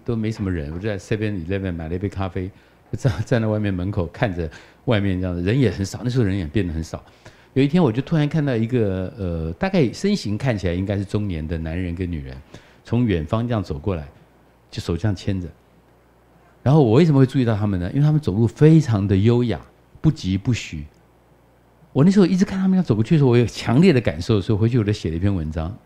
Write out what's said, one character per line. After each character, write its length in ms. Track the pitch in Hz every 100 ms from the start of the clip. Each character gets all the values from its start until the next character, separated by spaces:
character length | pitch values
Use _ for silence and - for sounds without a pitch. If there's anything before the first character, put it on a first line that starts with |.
都 120 | - 113
没 160 | 110
什 100 | 110
么 80 | 95
人， 220 | 87 73
我 60 | 87
就 80 | 110
在 100 | 95
seven 480 | - 107 107 98 80
eleven 260 | 98 95
买 160 | 82 80
了 60 |
一 40 | 90
杯 100 | 98
咖 200 | 98 95
啡， 220 | 95 92 - _ _ _
就 80 | 117
站， 140 | 127 -
站 160 | - 117
在 60 | 110
外 100 | 107
面 160 | 101
门 160 | 90 95
口 160 | 98 80
看 280 | - 117
着 160 | 87 80 - - _ -
外 120 | 104
面 220 | 101 90
这 60 | 92
样 80 | 87
子， 60 |
人 120 | 92 135
也 140 | 110
很 160 | 90 95
少， 140 | -
那 80 | 123
时 80 | 127
候 60 |
人 120 | 101 98
也 80 |
变 220 | 78 107 90
得 80 |
很 80 | 78
少。 180 | 78 - - - - - _
有 100 | 131
一 60 | 139
天 120 | 180
我 120 | 139
就 100 | 117
突 140 | - 131
然 120 | 147
看 160 | 160
到 120 | 143 113
一 100 | 113
个， 460 | 127 101 92 92 -
呃， 360 | 90 82 80
大 160 | - 190
概 240 | 190 113
身 240 | - 196 208
形 200 | 101 104
看 220 | 135 104
起 80 | 90
来 80 |
应 100 | 90
该 140 | 95 101
是 60 |
中 240 | 95 107 104
年 180 | 80 78
的 100 | 82
男 240 | 80 87
人 140 | 87
跟 160 | 85 90
女 140 | 80
人， 120 | 67 65 - - - _
从 220 | - 117 120
远 180 | 85
方 220 | 76 110 120
这 80 |
样 80 | 113
走 160 | - 73
过 160 | 101
来， 140 | 85 71 - _ _ _ _ _
就 80 | -
手 160 | - 85
这 100 | 107
样 80 |
牵 260 | 90 - 95
着。 60 | 82 - _ _ _ _ _ _ _ _ _ _
然 100 | 123
后 80 | 156
我 120 | 117
为 100 | 123
什 80 | 165
么 80 | 135
会 60 | 131
注 120 | 135
意 60 |
到 100 | 117
他 100 | 101
们 140 | 104 90
呢？ 100 | 90
因 60 | 139
为 20 |
他 60 | 151
们 100 | 151
走 120 | 104
路 120 | 101
非 360 | 117 - 156 160
常 260 | 120 101 101
的 100 | 95
优 280 | 110 120
雅， 160 | 120 87 - _ _ -
不 100 | 156
疾 260 | - 185 190
不 160 | 131
徐。 320 | 113 - 78 73 _ _ _ _ _ _ _ _ _ _
我 120 | -
那 60 | 180
时 100 | 202
候 60 | 175
一 100 | 185
直 80 |
看 120 | 196 190
他 120 | 190
们 20 |
这 60 | 185
样 80 |
走 100 | -
过 80 | 107
去 140 | 113 160
的 20 |
时 60 |
候， 60 | 131
我 60 | 120
有 80 |
强 380 | 113 - - 123
烈 100 | 185
的 80 | 123
感 220 | 104 78
受， 180 | 87 104
所 140 | 90
以 40 | 104
回 100 | 113
去 100 | 123
我 60 |
就 80 | 107
写 180 | 104 85
了 60 | 82
一 20 |
篇 160 | 101
文 160 | 92 78
章。 260 | 82 80 113